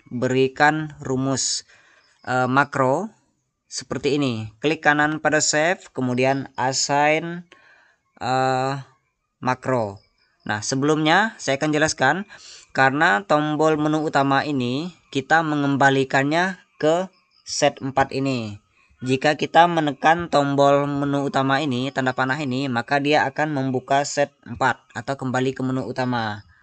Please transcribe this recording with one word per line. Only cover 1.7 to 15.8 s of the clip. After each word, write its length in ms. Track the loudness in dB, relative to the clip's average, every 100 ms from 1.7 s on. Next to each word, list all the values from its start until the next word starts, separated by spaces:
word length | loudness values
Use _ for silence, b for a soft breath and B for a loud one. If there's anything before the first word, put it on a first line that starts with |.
| b b b b b
eh, 240 | -4 -2 0
makro 640 | 2 2 2 2 2 -2 -12 _ _ _ _ -16
seperti 480 | -14 -8 -4 0 0
ini. 400 | 0 -2 -8 -4
Klik 160 | -2 0
kanan 400 | 2 2 2 0
pada 240 | 0 0
save, 400 | 0 0 0 -2 -6
kemudian 560 | -6 -2 0 2 0 -4 -4
assign, 880 | -2 -2 0 2 2 2 -2 -10 -14 b b b b b b -8
eh, 560 | -2 0 0 0 -2 -6 -10 b _ _ _ -8
makro. 560 | -4 -4 -2 -2 -2 -8 _ _ _ _ -8
Nah, 160 | -6
sebelumnya 720 | -4 -2 0 2 2 2 0 -4
saya 240 | -4 -2
akan 160 | 0 0
jelaskan, 400 | 0 0 0 0 -6 B B B B
karena 560 | 2 2 4 2 2 2
tombol 480 | 0 0 0 2 2
menu 240 | 0 0
utama 400 | 0 0 2 2 0
ini 500 | -2 -2 -4 -6 -12 -8
kita 320 | -6 2 2
mengembalikannya 1120 | 2 0 0 4